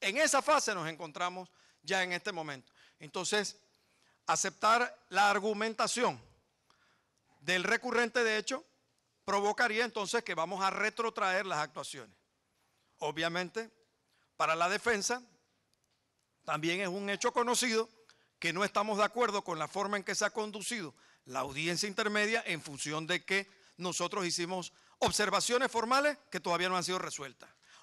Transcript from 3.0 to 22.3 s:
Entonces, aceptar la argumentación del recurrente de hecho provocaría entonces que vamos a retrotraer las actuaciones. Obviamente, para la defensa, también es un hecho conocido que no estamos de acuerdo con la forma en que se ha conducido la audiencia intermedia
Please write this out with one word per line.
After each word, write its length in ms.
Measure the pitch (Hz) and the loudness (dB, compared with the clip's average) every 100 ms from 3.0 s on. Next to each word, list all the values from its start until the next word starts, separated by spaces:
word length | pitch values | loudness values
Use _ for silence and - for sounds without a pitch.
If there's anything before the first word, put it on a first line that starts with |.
Entonces, 560 | 151 185 170 208 190 - _ _ _ _ _ _ - | -8 -6 0 0 0 -8 _ _ _ _ _ _ -2
aceptar 800 | 160 - - 220 240 240 - _ | 0 0 2 4 4 2 -4 _
la 220 | 185 202 | 2 4
argumentación 920 | 202 214 208 220 220 269 233 220 123 - _ _ _ _ _ _ _ _ _ _ _ | 4 2 0 -2 0 0 2 0 -2 -12 _ _ _ _ _ _ _ _ _ _ _
del 240 | 143 185 | -2 0
recurrente 580 | 196 226 247 240 233 247 | 2 0 2 0 2 2
de 140 | 226 214 | 2 0
hecho 280 | 208 269 - _ _ _ _ _ | -2 -6 -8 _ _ _ _ _
provocaría 640 | - 202 202 208 240 214 240 | -2 2 2 2 2 2 0
entonces 360 | 220 190 233 | -2 -2 -2
que 120 | 214 | -2
vamos 280 | 165 170 190 | -2 -2 0
a 80 | 190 | 0
retrotraer 760 | 190 214 - 226 214 190 185 190 | 2 0 0 -4 0 2 2 0
las 120 | 156 | -2
actuaciones. 560 | 151 156 135 139 107 _ _ _ _ _ _ _ _ _ | -4 -6 -10 -12 -14 _ _ _ _ _ _ _ _ _
Obviamente, 720 | 151 151 165 175 180 226 226 _ _ _ _ _ _ - | -4 0 0 0 -2 -6 -8 _ _ _ _ _ _ 0
para 180 | 156 | 2
la 140 | 160 175 | 4 2
defensa, 540 | 202 - 214 190 247 240 _ _ _ _ _ _ _ _ _ _ _ | 2 0 0 0 -4 -8 _ _ _ _ _ _ _ _ _ _ _
también 380 | - 151 165 180 | -4 -2 0 0
es 60 | 190 | -2
un 200 | 190 202 | -4 -4
hecho 240 | 196 240 | 0 0
conocido 560 | 240 240 240 247 220 233 _ - _ _ _ | 2 2 2 2 0 -2 _ -20 _ _ _
que 140 | 170 | -4
no 120 | 165 | 0
estamos 340 | 202 208 214 202 | 0 0 0 2
de 60 | |
acuerdo 380 | 202 240 233 202 | 2 2 0 0
con 160 | 180 160 | -4 -4
la 80 | 151 | -4
forma 300 | 208 196 208 | -2 -2 -2
en 80 | |
que 100 | 190 | -2
se 120 | 185 208 | 0 0
ha 40 | |
conducido 640 | 220 214 208 - 240 151 - - _ | -2 -6 -6 -6 -6 -6 -12 -20 _
la 160 | - 131 | -8 -4
audiencia 480 | 135 135 165 165 208 | -4 -2 -2 -2 -2
intermedia 560 | 190 214 208 208 | -2 0 2 2